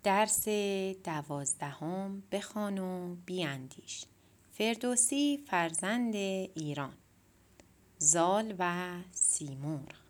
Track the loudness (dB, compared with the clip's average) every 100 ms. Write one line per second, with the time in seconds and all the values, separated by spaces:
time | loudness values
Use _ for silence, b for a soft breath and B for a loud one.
0 | 6 6 6 4 2 2 2 0 -2 -4
1 | -4 -4 -2 -4 -2 -4 -4 -4 -4 -4
2 | -4 -6 -6 -6 -4 -4 -2 -2 -2 -4
3 | -6 -8 -6 -2 -2 -4 -8 -14 -14 -12
4 | -14 b b b _ -2 0 0 0 4
5 | 4 4 2 2 0 2 2 0 0 0
6 | 0 0 0 -2 -4 -4 -4 -2 -4 -6
7 | _ _ _ _ _ _ -20 _ _ _
8 | 2 6 6 4 2 0 0 0 -4 -8
9 | -12 0 0 2 -4 -6 -4 -4 -6 -18
10 | -20